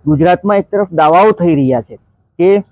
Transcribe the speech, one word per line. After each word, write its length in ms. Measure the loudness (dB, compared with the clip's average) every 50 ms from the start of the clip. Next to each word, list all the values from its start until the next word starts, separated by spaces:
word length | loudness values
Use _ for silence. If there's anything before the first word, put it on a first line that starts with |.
| 0
ગુજરાતમાં 500 | -2 0 2 2 0 0 0 -2 -2 -2
એક 140 | -2 -2 _
તરફ 220 | -4 -4 -4 -4
દાવાઓ 400 | -2 0 2 2 4 4 4 2
થઈ 220 | 0 0 0 0 0
રહ્યા 260 | 0 0 0 -2 -4
છે 160 | -6 _ -20 -20 _ _ _ _ _ _ _ -2
કે 260 | 0 0 0 0 -2 _